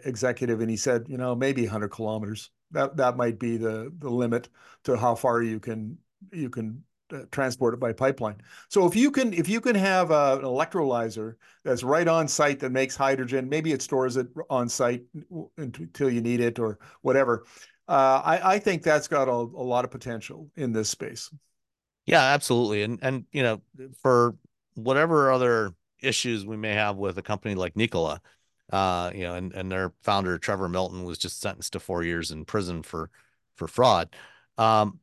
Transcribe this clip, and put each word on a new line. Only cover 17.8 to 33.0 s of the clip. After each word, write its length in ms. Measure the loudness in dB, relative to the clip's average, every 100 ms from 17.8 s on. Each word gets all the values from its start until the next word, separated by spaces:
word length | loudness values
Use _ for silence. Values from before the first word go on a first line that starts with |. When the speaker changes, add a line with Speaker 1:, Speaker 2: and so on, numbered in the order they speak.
| 0
Speaker 1:
Uh, 340 | 4 6 4
I, 300 | 4 2 4
I 40 | 2
think 240 | 2 0
that's 240 | 2 2 2
got 220 | 0 2
a, 20 |
a 320 | 0 -2 -6
lot 220 | -2 0
of 80 | 0
potential 580 | -6 -10 -10 -10 -16 -16 -6
in 160 | -2
this 180 | -2 -2
space. 400 | -4 -10 -12 -14 -18 _ _ _ _ _ _
Speaker 2:
Yeah, 160 | 2 4
absolutely. 600 | 4 2 2 2 2 0
And, 160 | -2 -4
and, 260 | -4 -4 -6
you 140 | -2
know, 180 | 0 0 -8 -20 -20 -2
for 320 | 4 6 4 0 _ _ _
whatever 560 | -6 0 2 4 4 4
other 420 | 4 4 2 0 -6 _ _
issues 440 | -2 -2 -2 -4
we 120 | -6 -6
may 180 | -2
have 220 | 0 0 -2
with 200 | -4 -4
a 60 |
company 320 | -6 -6 -4
like 220 | -4 -4 0
Nikola, 440 | 0 0 -2 -4 -10 _ _ _ _
uh, 400 | 0 0 0 -4
you 80 | -6
know, 140 | -8 -8
and, 160 | -8
and 180 | -8 -6
their 220 | -4 -6 -6
founder, 340 | -2 0 0 -2
Trevor 320 | -2 -2 -2
Milton, 360 | -2 -4 -6
was 120 | -10 -8
just 240 | -8 -8
sentenced 340 | -8 -8 -10
to 40 | -10
four 240 | -6 -4
years 300 | -4 -4 -6
in 120 | -10
prison 380 | -6 -6 -4 -8
for, 260 | -8 -10